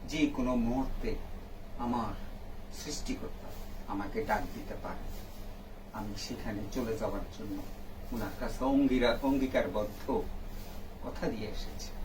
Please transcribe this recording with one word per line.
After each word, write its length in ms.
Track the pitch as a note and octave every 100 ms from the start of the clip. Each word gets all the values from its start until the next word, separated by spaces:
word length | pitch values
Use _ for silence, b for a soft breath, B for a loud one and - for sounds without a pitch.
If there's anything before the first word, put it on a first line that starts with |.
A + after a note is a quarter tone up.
| -
যে 180 | D4+ D4
কোনো 280 | - -
মুহূর্তে 600 | A#3+ A3+ A#2+ - - A2 G#2 - - - - - -
আমার 360 | A#2+ A#2+ G#2+ G#2 - - - - - -
সৃষ্টিকর্তা 640 | D3 - - - - - - - - - -
আমাকে 320 | G2+ G2 -
ডাক 180 | - G#2+ -
দিতে 200 | - - -
পারে, 220 | - - - - - - - - - - -
আমি 220 | A2+ G#2+ G#2
সেখানে 440 | - A#2 A2+ G#2 G2
চলে 260 | C3 A2+ A2
যাওয়ার 220 | G#2+ G2 - -
জন্য 240 | G#2 G2 - - - - -
ওনার 180 | A#2 - -
কাছে 240 | A#2+ -
অঙ্গীরা-, 540 | C3 C#3 C3+ B2+ A#2+ A2+
অঙ্গীকারবদ্ধ 1000 | C3+ C#3 B2+ C3 F2+ G#2+ G#2 - - A2+ - - - - - - - -
কথা 240 | B3+ - -
দিয়ে 200 | A3 A2
এসেছে। 420 | - - - - -